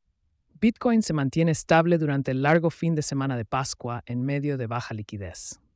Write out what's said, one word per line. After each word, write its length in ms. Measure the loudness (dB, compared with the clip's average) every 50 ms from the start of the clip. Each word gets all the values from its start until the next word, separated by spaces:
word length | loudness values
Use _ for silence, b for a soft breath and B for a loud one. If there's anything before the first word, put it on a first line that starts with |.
| _ _ _ _ _ _ _ _ _ _ _ _
Bitcoin 440 | 2 2 2 2 0 2 2 2
se 100 | 2 2
mantiene 400 | 0 0 0 0 2 2 2 2
estable 460 | 2 0 2 4 4 4 6 4 2 2
durante 320 | 2 0 0 0 0 -2
el 120 | -2 0
largo 280 | 2 4 4 4 2 0
fin 240 | -2 -2 -2 0 0
de 80 | 0
semana 340 | -2 -2 -2 -2 -2 -2 -2
de 80 | -4 -4
Pascua 580 | -4 -4 -4 -4 -4 -6 -8 -8 -8 -8 -8 -8
en 160 | -6 -4 -4
medio 340 | -2 -2 -2 -2 -2 -2 -2
de 100 | -2 -4
baja 280 | -4 -4 -6 -6 -6 -8
liquidez. 640 | -10 -8 -10 -10 -10 -10 -10 -12 -12 -14 -14 -16 -16 _ _ _